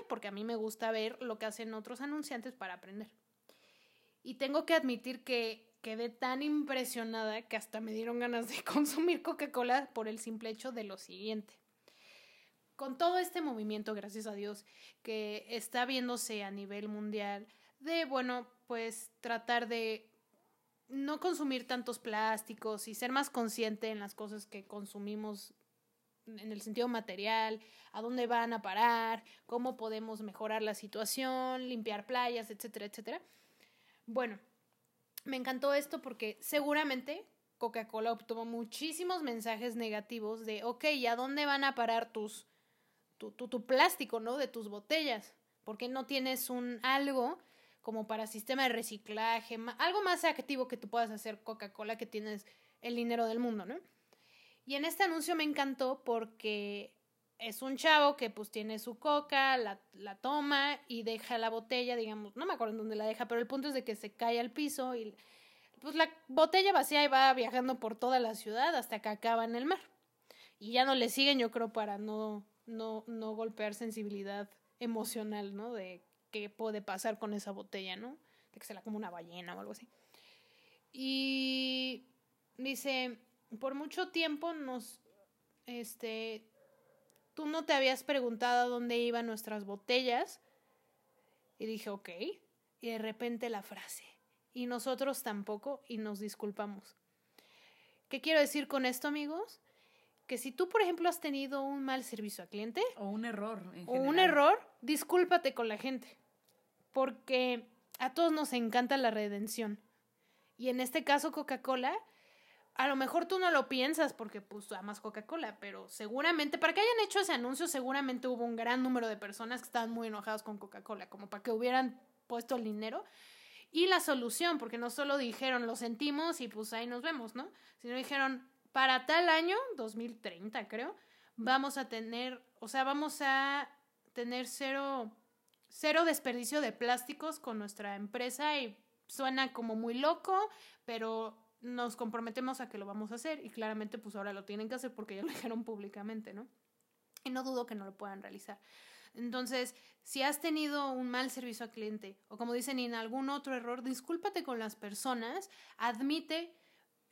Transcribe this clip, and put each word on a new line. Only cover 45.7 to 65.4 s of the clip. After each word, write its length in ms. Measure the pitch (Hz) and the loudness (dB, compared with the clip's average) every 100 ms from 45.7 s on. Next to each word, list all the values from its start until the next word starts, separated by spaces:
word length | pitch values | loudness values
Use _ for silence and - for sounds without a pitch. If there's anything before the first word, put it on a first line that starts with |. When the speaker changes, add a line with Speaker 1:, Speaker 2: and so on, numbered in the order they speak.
| 208 | -8
Speaker 1:
qué 100 | 247 | -4
no 180 | 262 254 | -4 -2
tienes 440 | 277 262 254 - | 0 0 0 -2
un 280 | 247 247 233 | -2 -4 -2
algo 560 | 254 277 277 262 247 359 - _ _ _ | 2 4 4 2 0 -2 -10 _ _ _
como 240 | - 220 220 | -6 -6 -4
para 180 | 220 220 | -4 -4
sistema 380 | 214 208 269 | -8 -2 2
de 40 | 254 | 4
reciclaje, 880 | 226 240 208 - 214 226 226 226 226 | 2 -4 -10 -8 -2 2 0 -2 -8
ma-, 180 | 226 226 | -6 0
algo 240 | 330 403 | 2 4
más 220 | 381 349 | 2 4
activo 440 | 330 285 - 269 254 | 4 2 -2 -2 -2
que 80 | 233 | -6
tú 120 | 208 | -2
puedas 220 | 233 226 | 0 0
hacer 320 | 214 220 214 | -4 -8 -8
Coca-Cola 540 | - 220 202 208 214 220 | -10 -10 -12 -8 -8 -6
que 80 | 208 | -6
tienes 400 | 214 214 202 - - _ _ | -6 -6 -8 -10 -20 _ _
el 120 | 240 240 | -4 -2
dinero 300 | 233 233 226 | 2 2 2
del 120 | 233 | 2
mundo, 240 | 247 214 185 | 0 -2 -6
¿no?". 100 | 339 - _ _ _ _ - - _ | -10 -14 _ _ _ _ -20 -20 _
Y 100 | 254 | -6
en 100 | 277 | -2
este 200 | 330 330 | -2 2
anuncio 300 | 381 320 302 330 | 2 2 0 2
me 80 | |
encantó 580 | 302 285 269 262 254 262 | 2 2 0 0 0 0
porque 880 | - 233 226 220 214 208 202 202 - _ _ _ _ - | 0 0 -2 -6 -4 -2 -4 -8 -10 _ _ _ _ -10
es 240 | 226 220 | -8 -6
un 140 | 262 269 | -4 4
chavo 400 | 320 302 285 285 | 8 10 8 6
que, 140 | 226 | -2
pues, 200 | 208 208 | -4 -8
tiene 280 | 220 214 220 | -6 -4 -6
su 180 | 240 214 | -8 -2
coca, 580 | 302 294 294 269 269 254 | 2 2 4 4 6 4
la, 220 | 208 196 _ | 2 -4 _
la 240 | - 202 196 | -14 -12 -6
toma 640 | 254 294 285 285 285 285 - | -2 0 4 4 4 0 -4
y 140 | 233 | -4
deja 340 | 220 220 - 233 | -2 -4 -2 0
la 120 | 226 | 0
botella, 440 | 226 226 254 247 | -2 -2 0 0
digamos, 400 | 240 220 214 208 | -2 -2 -6 -10
no 120 | 240 370 | -6 -4
me 80 | |
acuerdo 180 | 320 220 | 0 -2
en 60 | 220 | -2
dónde 180 | 220 214 | -4 -2
la 100 | 214 | -2
deja, 220 | 214 233 | -2 -2
pero 120 | 233 | 0
el 60 | 233 | 0
punto 220 | 269 285 | -2 -2
es 60 | |
de 100 | 262 | -2
que 100 | 254 | -4
se 180 | 208 208 | -6 -10
cae 260 | - 233 233 | -2 2 2
al 100 | 240 | 0
piso 440 | 302 285 277 254 247 | -2 -2 -2 -4 -4
y, 180 | 214 202 - - | -6 -12 -20 -20